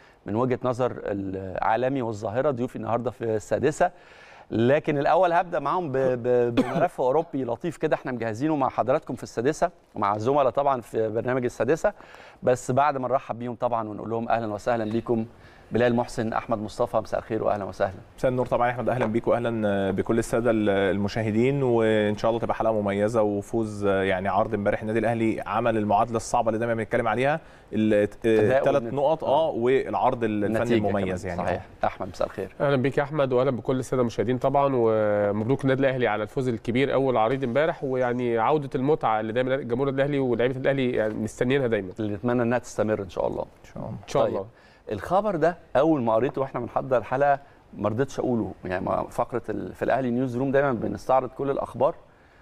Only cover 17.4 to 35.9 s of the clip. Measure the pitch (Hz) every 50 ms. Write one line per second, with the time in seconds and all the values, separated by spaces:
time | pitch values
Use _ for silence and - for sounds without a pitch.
17.4 | 110 - 104 104 98 92 92 - 101 98 95 98 - - - - - 131 127 127
18.4 | 123 120 135 113 120 120 120 123 117 110 123 123 123 110 107 117 - - - 120
19.4 | 117 117 117 113 107 104 101 98 98 95 95 98 101 - 117 117 113 - - 117
20.4 | 113 123 117 110 107 104 98 98 98 98 87 98 101 101 - 120 110 110 104 110
21.4 | 120 131 139 143 135 123 120 113 113 110 110 107 107 104 107 104 - 117 113 117
22.4 | 113 104 104 - 110 113 113 107 104 101 98 101 104 107 120 117 107 107 101 101
23.4 | 101 - - 117 113 107 104 101 101 98 98 95 95 95 95 90 95 98 92 98
24.4 | 110 107 110 101 101 104 104 - 113 107 110 113 107 113 120 113 113 110 98 -
25.4 | - - 101 110 120 120 113 110 107 104 101 101 117 120 113 113 - - - 120
26.4 | 117 117 110 110 117 120 117 113 110 - - 120 117 113 107 117 127 139 151 165
27.4 | - - - - - - - 107 110 107 107 104 104 104 - - - 117 110 107
28.4 | 107 107 127 135 143 143 139 143 120 117 120 139 143 147 160 156 - - 131 151
29.4 | 160 156 - 110 117 123 135 131 - 82 104 95 104 123 127 120 117 107 107 104
30.4 | 101 98 110 110 120 120 120 113 107 101 98 101 98 92 92 90 92 92 87 87
31.4 | 87 92 90 90 - - - - - 104 - - 95 98 95 - - - - -
32.4 | 95 92 - - 151 143 143 131 120 139 131 - 143 139 151 151 139 131 123 123
33.4 | 127 135 131 110 - - 135 127 123 - - 127 123 117 - - 107 110 127 123
34.4 | - 135 135 143 139 139 135 123 117 113 110 110 107 104 104 104 104 101 101 107
35.4 | 110 110 139 135 - 135 131 131 139 135